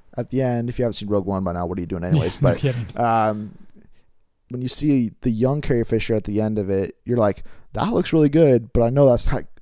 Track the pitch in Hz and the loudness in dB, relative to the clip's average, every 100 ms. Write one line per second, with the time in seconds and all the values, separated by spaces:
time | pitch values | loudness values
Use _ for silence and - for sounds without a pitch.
0 | - - 117 127 127 120 117 120 120 98 | -12 -10 -6 -2 -2 -2 -4 -2 -4 -4
1 | 104 101 95 95 92 87 87 92 85 90 | -2 -2 0 -2 -2 -4 -4 -6 -6 -6
2 | 87 151 87 - 90 85 139 120 101 - | 0 0 0 0 0 2 -2 -4 -6 -2
3 | 117 113 110 107 104 - - - - - | 0 2 0 -2 -8 -16 -20 -20 -20 -20
4 | _ _ _ _ _ 123 127 - 151 139 | _ _ _ _ _ -8 -6 -2 2 2
5 | 113 - 127 110 127 147 - 120 113 113 | 0 -2 -4 0 0 0 0 0 0 0
6 | - 110 104 104 107 107 95 98 98 - | 0 -2 -2 -2 0 -2 -2 -2 -2 -6
7 | - 120 104 - - - - - 143 240 | -4 0 0 0 -8 -16 -12 -6 -2 -2
8 | - 160 147 151 151 120 110 123 117 135 | 0 2 4 6 6 4 2 0 2 4
9 | 139 120 - 117 - - | 6 4 2 0 -2 -10